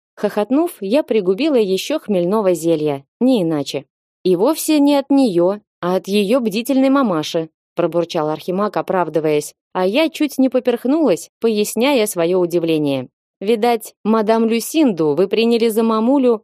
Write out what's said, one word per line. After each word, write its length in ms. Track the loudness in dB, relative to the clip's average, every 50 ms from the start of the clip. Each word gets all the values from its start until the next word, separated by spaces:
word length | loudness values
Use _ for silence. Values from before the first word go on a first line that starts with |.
| _ _ _
Хохотнув, 600 | -6 -6 -4 -2 -4 -2 0 0 0 0 -2 -6 -8
я 240 | -4 0 0 0 0
пригубила 520 | 0 -2 0 0 0 0 0 0 0 2
еще 440 | 2 2 0 -2 -2 -2 -4 -4 -4
хмельного 540 | -2 -2 -2 0 0 0 0 0 2 0 0
зелья, 520 | 0 0 0 0 0 0 -2 -4 -6 -8 _ _ _
не 240 | 0 2 2 2 0
иначе. 420 | 0 -2 -2 -4 -6 -8 -8 -10 _ _ _ _ _ _ _ 0
«И 140 | 0 2
вовсе 420 | 2 2 0 0 -2 -2 0 2 4
не 160 | 4 4 4
от 140 | 2 2 2
нее, 500 | 2 2 2 2 2 2 2 2 0 -4 -8 _ _ _
а 160 | -4 -2 -2
от 100 | -2 -2
ее 320 | -2 0 0 2 2 0 0
бдительной 500 | 0 -2 -4 -4 -2 0 0 2 2 4
мамаши», 600 | 2 2 2 0 0 -2 -4 -4 -4 -4 -4 -6 _ _ _ _ _
пробурчал 540 | -2 -2 0 0 -2 -2 -2 -2 -2 -2 -2
Архимаг, 480 | -4 -6 -6 -6 -4 -2 -2 -2 -2
оправдываясь, 760 | -4 -4 -2 -2 -2 -2 -2 -2 -2 0 0 0 -2 -2 -6 -12 _ _ _ -4
а 120 | -2 -2
я 240 | 0 0 0 0 0
чуть 280 | -2 -4 -4 -2 0
не 100 | 0 0
поперхнулась, 800 | 2 0 0 0 0 -2 -2 -2 -2 0 2 2 2 0 0 -4 -12 _ _
поясняя 640 | -2 0 0 0 -2 -2 -2 0 0 2 2 2 0
свое 340 | 0 -2 -2 0 0 2 0
удивление. 720 | 0 0 0 -2 0 0 0 0 0 0 -2 -4 -6 -10 _ _ _ _ _ _
«Видать, 540 | -2 -2 0 0 2 0 0 -2 -4 -12 -18 _ -2
мадам 440 | 0 0 2 2 2 2 2 2
Люсинду 640 | 0 0 -2 -4 -2 0 2 2 2 2 0 0 0 2
вы 140 | 0 0
приняли 400 | 0 0 0 2 2 2 2 2 0
за 140 | 2 0 0
мамулю 600 | 2 0 0 2 2 2 2 2 2 0 0